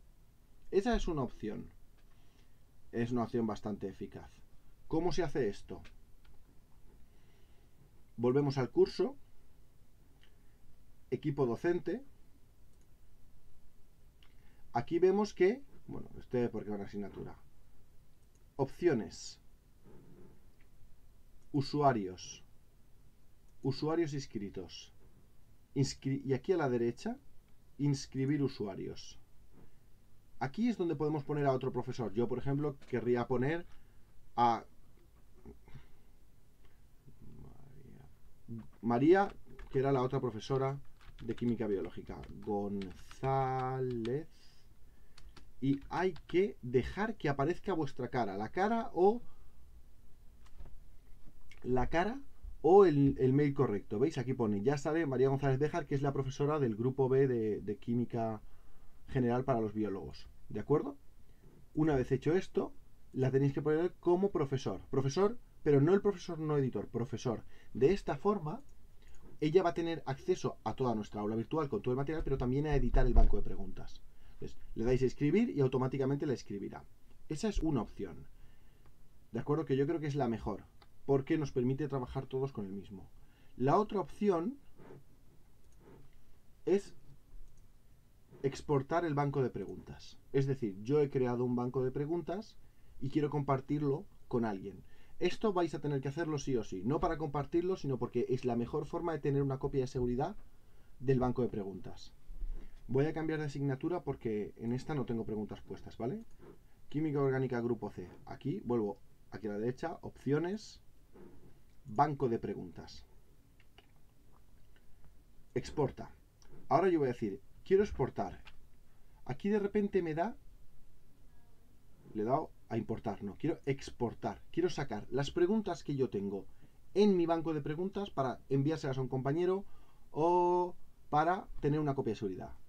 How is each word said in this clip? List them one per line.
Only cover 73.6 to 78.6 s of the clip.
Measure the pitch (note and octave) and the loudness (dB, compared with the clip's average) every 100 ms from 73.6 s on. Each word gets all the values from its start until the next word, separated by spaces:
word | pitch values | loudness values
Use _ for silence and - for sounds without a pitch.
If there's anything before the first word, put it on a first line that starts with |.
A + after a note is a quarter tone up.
| G2 - A#2+ - - - - | -2 -4 -6 -8 -10 -12 -12
Entonces, | - - - - - | -8 -6 -6 -6 0
le | |
dais | A2+ B2+ | 4 4
a | C3 | 4
escribir | - D3 F3+ A#3+ | 2 4 4 4
y | - | 4
automáticamente | F#3+ B2+ B2+ C#3 C3+ C#3 D#3 | 4 4 2 2 0 2 0
la | |
escribirá. | A#2 - G2+ G2 - - - - - - | -2 -4 -6 -6 -8 -14 -18 -18 -14 -8
Esa | D3+ A3 | -2 0
es | - | 2
una | D#3 C#3 | 2 2
opción. | G#2 - G2 D2 C#2+ - - - | 0 -4 -8 -8 -14 -14 -16 -16